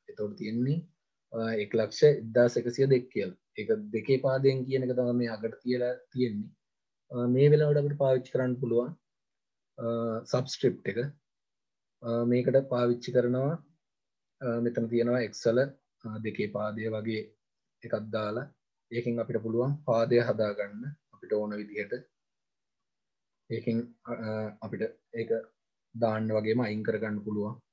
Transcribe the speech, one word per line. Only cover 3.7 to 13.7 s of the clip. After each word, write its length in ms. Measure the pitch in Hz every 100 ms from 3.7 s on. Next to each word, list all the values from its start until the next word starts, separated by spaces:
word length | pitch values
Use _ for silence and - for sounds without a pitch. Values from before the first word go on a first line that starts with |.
| 107 104
දෙකේ 280 | 113 104 135
පාදයෙන් 440 | 135 135 135 131
කියන 180 | 127 135
එක 140 | 127 123
තමයි 160 | 123
මේ 140 | 120 117
අගට 280 | 110 110 -
තියලා 320 | 123 123 123
තියෙන්නේ. 560 | 123 - 131 120 104 104 _ _ _ _ _ -
අ, 160 | 123 120
මේ 220 | 127 147
වෙලාවට 280 | 151 151 147
අපිට 220 | 143 147
පාවිච්චි 320 | 135 131 -
කරන්න 220 | 127 127
පුළුවන්, 420 | 123 123 117 123 175 _ _ _ _ _ _ _ -
අ, 60 | 117 117 117 110
සබ්ස්ක්‍රිප්ට් 640 | - 131 - - 127 - -
එක. 100 | 104 143 - _ _ _ _ _ _ _ _
අ, 220 | 120 117
මේකට 320 | 120 123 127 131 135
පාවිච්චි 440 | 123 123 120 -
කරනවා, 520 | 120 123 123 139 170 -